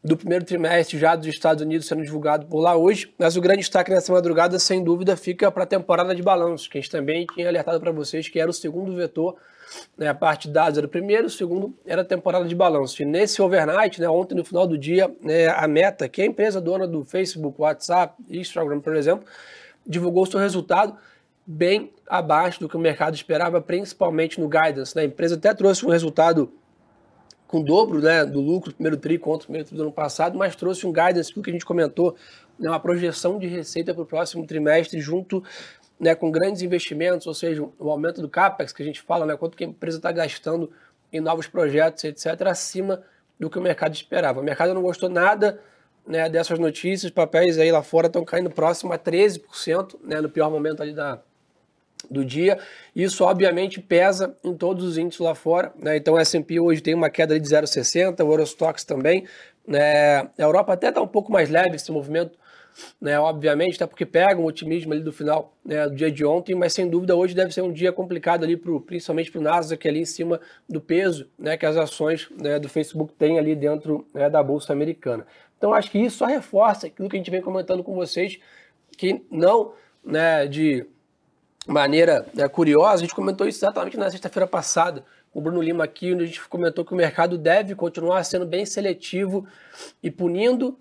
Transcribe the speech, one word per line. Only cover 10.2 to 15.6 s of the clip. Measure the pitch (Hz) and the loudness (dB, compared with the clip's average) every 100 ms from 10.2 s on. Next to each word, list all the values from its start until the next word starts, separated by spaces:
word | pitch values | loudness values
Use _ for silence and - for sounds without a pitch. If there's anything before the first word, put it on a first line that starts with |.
| 165 151 156 | 0 0 -2
de | |
dados | 151 160 147 | 0 2 0
era | 143 | -2
o | |
primeiro, | 175 196 214 233 | -4 0 0 0
o | |
segundo | - 180 180 202 - - | -4 -4 -4 -6 -10 -6
era | 170 | -4
a | 185 | -2
temporada | 185 190 185 175 | -2 0 0 -2
de | 175 | 2
balanços. | 185 151 131 - | 2 2 -2 -4
E | |
nesse | 147 165 208 - | -2 2 0 2
overnight, | 190 185 156 190 220 196 | 4 4 2 2 0 0
né, | 170 | 0
ontem | 165 185 180 | 2 0 -4
no | 170 | -4
final | 175 185 | 0 0
do | 156 | 0
dia, | 139 175 190 - | 0 2 2 -2
né, | 156 160 165 | 0 4 4
a | 160 | 4